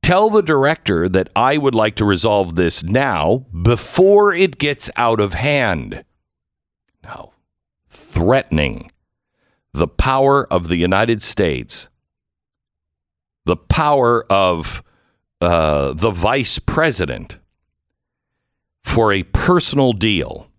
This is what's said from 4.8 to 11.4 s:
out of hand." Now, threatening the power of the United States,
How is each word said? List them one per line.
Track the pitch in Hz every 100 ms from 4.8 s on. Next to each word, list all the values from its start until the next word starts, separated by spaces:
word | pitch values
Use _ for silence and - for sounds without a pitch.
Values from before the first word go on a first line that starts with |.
| - -
out | 120 113
of | 101 80
hand." | 135 143 120 85 64 50 - _ _ _ _ _ _ _ _ _
Now, | - - - _ _ _ _ _ _
threatening | - - - 87 131 - 78 71 57 - _ _ _ _ _ _ _ _
the | - -
power | _ - 135 135 139 131
of | 92 85
the | 87
United | 87 95 117 113
States, | - -